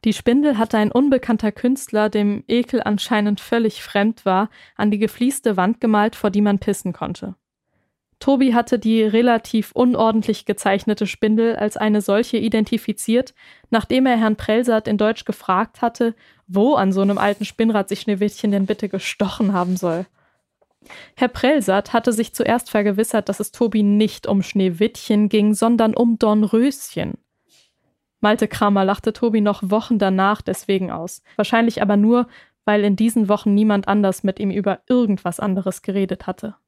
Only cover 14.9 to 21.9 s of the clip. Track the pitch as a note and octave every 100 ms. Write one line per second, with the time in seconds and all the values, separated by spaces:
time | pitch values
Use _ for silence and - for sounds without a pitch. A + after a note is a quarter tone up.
14.9 | G#3 G#3+ A3+ - - - F#3 A3+ _ A#3
15.9 | A#3 A#3 A3+ _ _ - F#3+ A#3 C#4+ G3
16.9 | F#3+ G3 G3+ G3+ G3+ G#3 - A3+ G#3+ G3
17.9 | F#3 - G3 G#3 - G#3 G3+ F#3+ F#3 G3
18.9 | F#3+ - - G3 - G3 F#3+ F3+ F#3 F3
19.9 | E3 F#3 _ _ _ _ _ _ _ _
20.9 | - - - B3+ - B3+ D4+ G3+ G3 -